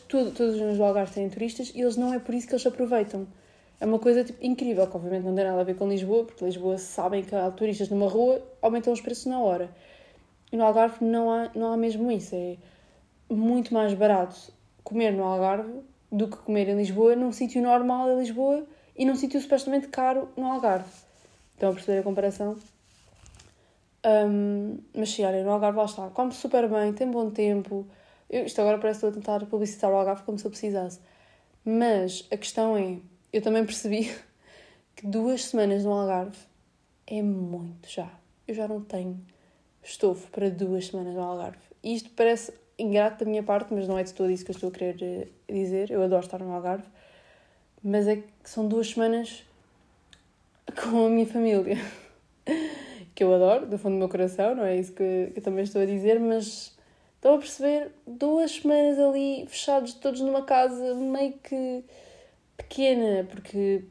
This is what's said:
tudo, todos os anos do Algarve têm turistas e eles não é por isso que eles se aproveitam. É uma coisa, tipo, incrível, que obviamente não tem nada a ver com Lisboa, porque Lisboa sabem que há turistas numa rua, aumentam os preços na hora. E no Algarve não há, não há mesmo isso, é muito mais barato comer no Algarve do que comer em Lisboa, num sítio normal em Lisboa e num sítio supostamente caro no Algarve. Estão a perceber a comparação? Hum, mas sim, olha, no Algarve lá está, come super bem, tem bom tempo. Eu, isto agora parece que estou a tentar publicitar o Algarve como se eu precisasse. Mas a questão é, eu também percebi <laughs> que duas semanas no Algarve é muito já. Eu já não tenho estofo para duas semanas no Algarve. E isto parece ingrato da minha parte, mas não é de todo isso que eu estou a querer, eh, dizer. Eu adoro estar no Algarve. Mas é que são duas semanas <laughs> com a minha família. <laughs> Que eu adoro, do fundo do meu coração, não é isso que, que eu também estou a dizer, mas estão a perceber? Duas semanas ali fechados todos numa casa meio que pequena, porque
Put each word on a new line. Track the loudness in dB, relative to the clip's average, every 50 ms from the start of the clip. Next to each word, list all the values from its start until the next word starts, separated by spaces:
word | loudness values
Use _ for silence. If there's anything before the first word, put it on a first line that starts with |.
| -8 -2
tudo, | 0 2 2 2 0
todos | 0 0 2 2
os | 0
anos | 0 0 2
do | 4 4
Algarve | 4 4 2 0 -2 -2
têm | -4 -4 -4
turistas | -4 -4 -6 -6 -6 -6 -10 -8 -4
e | 0
eles | 0 0 2
não | 2 0 0 0
é | -2
por | -4 -4 -4
isso | -4 -4
que | -2 -2
eles | 0 0
se | 0
aproveitam. | 0 0 -2 2 2 0 0 0 -4 -10 -10 -10 -14 -20 _ _ _ _ _ _ _ -4 0
É |
uma | 0 0 2
coisa, | 4 4 4 4 2
tipo, | -2 -4 -6 -2
incrível, | -2 -2 0 0 0 2 2 2
que | 2 0
obviamente | -6 -4 -4 -4 -2 -2
não | 0 0
tem | 0 0
nada | 0 2 0
a | 0
ver | 0 -2
com | -2 0 0
Lisboa, | 0 -2 0 2 2 0 0
porque | 0 -6 -6 -4
Lisboa | -4 -4 -2 -2 -2 -2 -2
sabem | -6 -8 -6 -2 -2 0 0 -2 -4
que | -2 -2
há | -2 -2 -2
turistas | -2 -2 -2 -2 -2 -2 -2 -2
numa | 0 0 0 2
rua, | 2 4 4 4 4 2 0 -8 -8 0 0
aumentam | 0 2 2 0 0 0
os | 0
preços | -2 -6 -8 -6 -4
na | -4 -2 0
hora. | 2 2 2 0 -2 -6 -10 -18 -20 -20 -20 -20 -20 -20 -20 _ _ _ _ _ _ -6 0
E |
no | 2 4
Algarve | 4 6 6 4 4 2 0 0
não | 2 2 2 2 2
há, | 0 0 -2 -4 -4
não | -4 -2 -2 0
há |
mesmo | 0 0 0 0 0 -2 0 -2
isso, | -2 -4 -6 -6
é | -6 -6 -6 -8 -12 -16 -20 _ _ _ _ _ _ _ _ _ _ _ -4
muito | -2 0 2 2 2 2 0 0 0
mais | 2 2 2 2
barato | 4 4 6 6 4 2 -2 -4 -12 -20 -20 -20 _ _ _ _ _ -12
comer | -6 -2 0 0 2 2
no | 0 0
Algarve | 0 0 2 2 2 2 0 -2 -6 -10 -14 -14 -18 _ _ _ -6 -2
do | -2 -2 -2
que | -4
comer | -8 -4 -2 0 0 2 2
em | 2
Lisboa, | 0 0 0 2 4 6 6 6
num | 6 2 -2 -2
sítio | -2 -4 -2 0 0
normal | 4 4 4 4 4 2 0 0 2 2 2
em | 0
Lisboa | 0 -2 -2 0 0 2 2 0 -2 -8 -16 _ _ _ _
e | 0 2
num | 2 2
sítio | 2 0 -2 -2 -2
supostamente | 0 2 0 2 2 2 0 0 -2 -2
caro | -2 0 2 2 2 0 -2 -6 -6
no | -6 -4
Algarve. | -2 -2 0 2 2 2 2 -2 -8 -18 -20 -20 _ _ _ _ -20 _ _ _ _ _
Estão | -2 0 0
a | 0
perceber | 0 -2 -2 0 0
a | 0
comparação? | -2 -2 0 0 0 -2 -2 -4 -6 -6 -8 -12 -20 _ _ _ _ _ _ _ _ _ _ -20 -20 -20 -20 -20 -20 _ _ _ _ _ _ _ _ _ _ 2
Hum, | 4 6 6 6 4 2 2 0 0 -2 -2 -4 -6 -8 -10 -12 -10 -6
mas | -4 -4 -4
sim, | -2 -2 0
olha, | 0 0 0 0
no | 0
Algarve | 0 2 2 2 2 2
lá | 0
está, | 0 -2 -8 -12 -8
come | -2 -2 -2 -2 -2
super | -6 -4 0 2 2 2 4
bem, | 2 2 0 0 0
tem | 0 -2 -2
bom | 0 -2 -2 -2
tempo. | 0 0 0 2 2 0 -2 -4 -6 -8 -8 -10 -16 _ _ _ _ _ _ -6
Eu, | -4 -4 -4
isto | -4 -2 0
agora | 2 2 2 2
parece | 0 -2 -2 0
que | -2
estou | -2 -2 -2
a | -4 -2 -2 -2
tentar | -2 -2
publicitar | -4 -2 -2 -4 -4 -2 0 2
o | 2
Algarve | 2 2 0 -2 -4 -4
como | -8 -8 -6
se | -6
eu | -8 -8
precisasse. | -6 -6 -4 -4 -4 -4 -6 -10 -14 -20 _ _ _ _ _ _ _ _ _ _ _ -4
Mas | 0 0 2 4 4 2 2 0 -2 -4 -8 -8 -8
a | -8
questão | -6 -6 -6 -2 0 0 2 2
é, | 0 0 -2 -4 -10 -12 -20 _ _ _ _ -2
eu | -2
também | 0 2 2 2 0
percebi | 0 -4 -6 -4 -2 -2 -2 -2 -4 -6 -12 -16 _ _ _ _ _ -20
<laughs> | -20 -20 -20 -20 _ _ _ -20
que | -12 -8
duas | -4 -2 -2 0 0 -2 -2 -4
semanas | -2 0 2 2 4 2 2 2
no | 0 0
Algarve | 0 0 0 0 -2 -2 -4 -10 -16 -20 _ _ _ _ _ _ _ _ _ _ _ -14
é | -8 -6 -2 0
muito | 0 0 -2 -4 -6 -6 -8 -10 -12 -14 -16 -18 -14
já. | -10 -10 -10 -10 -12 -20 _ _ _ _ _
Eu | -10 -6
já | -6 -6 -6
não | -6 -8 -8
tenho | -8 -8 -8 -6 -6 -8 -10 -14 -18 _ _ _ _ _ _ _ _ _ _ -20
estofo | -16 -6 0 0 0 0 0 -6 -12
para | -6 -2 -2 -2
duas | -2 -2 -4 -2 -2 -4 -4 -6
semanas | -8 -8 -8 -6 -6
no | -6 -6
Algarve. | -6 -6 -8 -8 -10 -12 -16 -20 _ -20 _ -8
E | -6 -6
isto | -6 -8 -6
parece | 0 2 4 4 4 2 -2 -10 -18 -20 _ _ _ -6
ingrato | -2 0 2 4 4 2 0 -2 -4
da | -2
minha | -2 -2 0
parte, | 0 0 0 0 -2 -4
mas | -4 -2 -2
não | -2 -2
é | -4
de | -4 -4
todo | -2 0 0
isso | 0 -2 -4
que | -10
eu | -10
estou | -6 -6 -8
a | -6
querer, | -4 -6 -6 -6 -6 -8
eh, | -8 -8 -8 -10 -12 -16 _ _ -6 -4
dizer. | -4 -2 -2 -2 -2 -2 -2
Eu | 0 0 2
adoro | 4 2 2 0
estar | -2 -10 -10
no | -8 -6 -6
Algarve. | -6 -4 -4 -4 -4 -6 -12 _ _ -20 -20 -20 -20 _ _ _ _ _ _ _ _ _ _ _ _ -4
Mas | 0 2 2 4
é | 2 2
que | 0 -2 -12 _ _ -20
são | -12 -6 -4 -2 0
duas | 0 0 0 -2
semanas | -2 0 0 2 2 0 -2 -6 -10 -16 -20 _ _ _ _ _ _ _ _ _ _ _ _ _
<laughs> | -20 _ _ _ _ _ _ _ _ _ -16 -12 -10 -6 -4
com | 0 2 4 4
a | 4
minha | 4 4 2
família. | 2 2 0 2 4 4 4 2 2 -2 -4 -4 -10 -14 -18 -20 -20 _ _ _ _ _ _ -6
<laughs> | -4 -2 -2 -2 -6 -8 -12 -16 -18 -18 -20 -20 -8 -2
Que | 2 4
eu | 6 6
adoro, | 6 8 6 6 4 2
do | -2 -6
fundo | -4 -2 -2 0
do | 0
meu | 0 0
coração, | 0 0 0 0 0 0 0 0 2
não | 0 0
é | 0 0 -2
isso | -2 -4 -4
que, | -2 -2 0 0 0 -2 -2 -6
que | -6
eu | -4
também | -4 -2 -2 -2
estou | -2 0 0 0
a |
dizer, | 2 0 0 2 2 2 2
mas | 2 2 0 0 -2 -6 -10 -14 -16 -18 _ _ _ _ _ _ _ _ _
estão | _ 6 6 6
a | 6
perceber? | 4 -4 -8 -2 0 0 0 0 -2 -4 -12 -18 -18
Duas | -14 -8 -2 0 2 2 2 2 0 -2
semanas | -2 0 4 4 6 6 4 4 4
ali | 4 4 4 2 0 -2 -2 -4 -8 -10
fechados | -10 -6 -2 2 2 2 2 -2 -8
todos | -4 -4 -4 -2 -2 -2
numa | 0 0 0
casa | 2 4 4 4 4 4 2 -2 -4 -4 -4
meio | -2 -2 -2 -2 0 -2 -2 -4
que | -6 -10 -8 -6 -4 -4 -4 -6 -8 -10 -14 -20 -20 -20 -20 -20 -20 -20 -20 _ _ _ _ _
pequena, | -20 -18 -12 -4 0 2 4 4 4 4 2 2 0 0
porque | -4 -8 -16 -14 -8 -4 0 2 2 2 0 -2 0